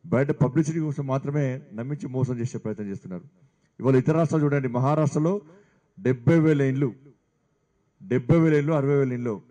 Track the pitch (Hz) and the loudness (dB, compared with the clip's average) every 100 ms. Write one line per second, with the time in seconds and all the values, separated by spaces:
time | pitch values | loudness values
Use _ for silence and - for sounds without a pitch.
0 | 85 113 143 220 143 131 151 165 156 143 | 0 0 0 0 0 2 0 -2 -4 -4
1 | 139 135 139 147 135 127 151 107 127 147 | -4 -4 -2 -2 -2 -4 -10 -12 -8 -8
2 | 147 127 123 123 117 113 110 107 104 95 | -6 -4 -4 -4 -6 -6 -8 -8 -8 -10
3 | 92 90 - _ _ _ _ - 123 131 | -12 -14 -14 _ _ _ _ -4 2 2
4 | 147 160 160 156 147 143 131 123 131 151 | 2 0 0 0 0 0 -2 -2 0 2
5 | 156 165 160 202 160 - _ _ _ - | 0 0 -2 -2 -8 -20 _ _ _ -6
6 | 120 127 117 165 156 147 135 135 139 - | -2 0 4 4 4 4 2 0 -4 -6
7 | 143 _ _ _ _ _ _ _ _ _ | -20 _ _ _ _ _ _ _ _ _
8 | 95 123 120 165 160 151 143 156 135 143 | -4 -2 4 4 6 4 2 0 2 2
9 | 131 123 120 101 - | 0 -2 -4 -6 -10